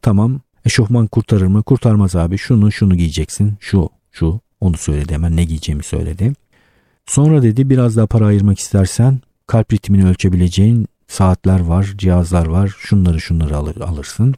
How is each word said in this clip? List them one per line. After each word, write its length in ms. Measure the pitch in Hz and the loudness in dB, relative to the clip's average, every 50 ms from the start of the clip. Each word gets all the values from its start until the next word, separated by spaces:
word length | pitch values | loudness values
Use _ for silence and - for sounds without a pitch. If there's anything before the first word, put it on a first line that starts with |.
Tamam, 380 | - - 104 98 107 120 131 135 _ _ _ _ _ | 0 2 2 2 2 0 -2 -6 _ _ _ _ _
Eşofman 420 | 117 - - 117 101 120 120 113 | -2 0 0 0 0 2 0 0
kurtarır 400 | 104 - 120 110 - 117 101 95 | 0 -2 -4 -2 0 0 0 2
mı? 160 | 92 98 104 | 2 0 0
Kurtarmaz 540 | 110 - 139 120 - 120 107 104 101 92 87 | 2 0 -2 0 2 0 2 2 2 0 0
abi. 220 | 87 82 85 92 95 | -2 -2 -2 -4 -6
Şunu, 340 | - - 131 110 104 107 | -2 0 2 2 2 2
şunu 240 | 104 - 110 98 92 | 0 0 0 2 2
giyeceksin. 580 | 87 87 80 73 80 78 - - - 101 104 104 104 | 2 0 -2 -2 -6 -8 -8 -4 -4 -2 -2 -2 -6
Şu, 300 | - - - 95 82 - _ _ _ _ | -8 -2 0 0 0 -2 _ _ _ _
şu. 280 | _ - 82 80 90 113 _ _ _ _ | _ -4 -4 -2 -2 -4 _ _ _ _
Onu 160 | - 92 82 | -2 -2 -2
söyledi 380 | - - - 73 73 73 69 78 | -2 -4 -4 -4 -4 -4 -4 -4
hemen. 220 | 73 82 85 80 | -4 -2 -2 0
Ne 80 | 82 87 | 0 -2
giyeceğimi 380 | 80 80 78 - - 76 71 | -2 -4 -8 -6 -6 -6 -6
söyledi. 500 | - - - - 82 80 80 90 98 120 143 _ _ _ _ _ _ _ _ _ _ _ _ _ _ | -6 -6 -6 -6 -6 -6 -6 -4 -4 -4 -4 _ _ _ _ _ _ _ _ _ _ _ _ _ _
Sonra 360 | - - - 143 156 160 147 | -4 0 2 4 4 4 4
dedi, 280 | 123 113 107 120 135 135 | 4 2 2 2 0 2
"Biraz 260 | 135 123 123 120 107 | 2 2 2 2 2
daha 100 | 117 110 | 0 0
para 200 | 104 - 113 107 | 2 2 2 2
ayırmak 320 | 104 104 101 98 104 98 - | 4 2 4 4 2 2 0
istersen 600 | - - - 101 95 92 - - 113 127 135 127 _ _ _ _ _ | -2 -2 0 0 0 0 0 0 2 2 2 0 _ _ _ _ _
kalp 260 | - - 113 110 _ | -2 0 0 0 _
ritmini 340 | 107 101 - - 98 98 95 | -2 -4 0 0 2 4 4
ölçebileceğin 840 | 92 90 - - 95 90 90 90 87 85 95 98 110 120 117 107 - _ _ _ _ | 2 2 2 0 0 2 2 0 0 2 2 2 2 2 0 -2 -4 _ _ _ _
saatler 520 | - - 98 92 90 - _ 95 92 92 | -4 0 0 0 0 0 _ 0 2 2
var, 340 | 87 85 85 92 98 98 101 101 | 2 0 0 0 0 -2 -6 -4
cihazlar 480 | 98 92 90 90 87 85 90 87 82 | 0 0 2 2 0 0 0 -2 0
var. 280 | 80 82 92 98 98 - - | 0 0 0 -2 -2 -4 -10
Şunları, 420 | - - 107 101 92 87 82 80 | -4 0 0 2 2 2 0 -2
şunları 360 | - - 85 82 80 73 76 | -2 -2 -2 -2 -2 -2 -4
alır, 200 | 73 73 67 - | -6 -6 -8 -10
alırsın. 580 | - - 85 85 76 - - - - 110 131 135 | -10 -8 -8 -8 -10 -10 -12 -4 -2 0 0 0